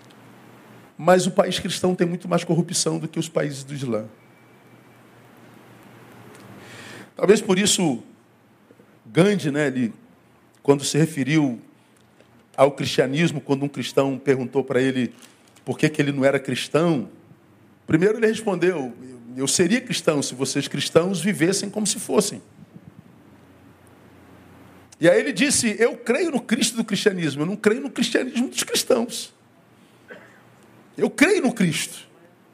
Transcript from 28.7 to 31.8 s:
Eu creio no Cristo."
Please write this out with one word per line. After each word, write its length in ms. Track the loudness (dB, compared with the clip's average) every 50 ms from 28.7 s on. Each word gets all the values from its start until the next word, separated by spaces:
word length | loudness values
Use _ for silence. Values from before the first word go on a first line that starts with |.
| -4 -4 0 0 0 0 0 -4 -8 -12 -12 -12 _ _ _ _ _ _ _ _ _ _ _ _ _ _ _ -20 -20 -20 -20 -20 -20 -20 -20 -20 _ _ _ _ -20 -20 _ _ -4
Eu 120 | -2 -2 -2
creio 320 | 2 2 4 4 4 2
no 120 | 2 0 0
Cristo." 540 | 0 0 0 0 -4